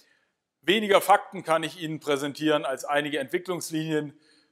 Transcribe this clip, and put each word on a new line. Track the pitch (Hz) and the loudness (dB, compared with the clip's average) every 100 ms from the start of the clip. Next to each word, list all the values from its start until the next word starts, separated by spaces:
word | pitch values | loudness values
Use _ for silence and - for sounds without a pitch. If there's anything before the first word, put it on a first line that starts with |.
| - _ _ _ _ _ | -20 _ _ _ _ _
Weniger | 143 208 214 190 | 0 2 4 4
Fakten | - 196 - 185 | 6 4 4 -10
kann | 160 160 | 0 0
ich | 160 160 | 0 -8
Ihnen | 160 156 | -8 -6
präsentieren | - 143 143 123 156 151 | -2 -2 -2 -2 0 2
als | 135 135 | 0 -6
einige | - 147 147 143 | -2 0 0 -4
Entwicklungslinien | 131 180 180 175 - 156 160 151 151 - _ _ _ | -4 -6 -4 -8 -6 -6 -2 -2 -2 -10 _ _ _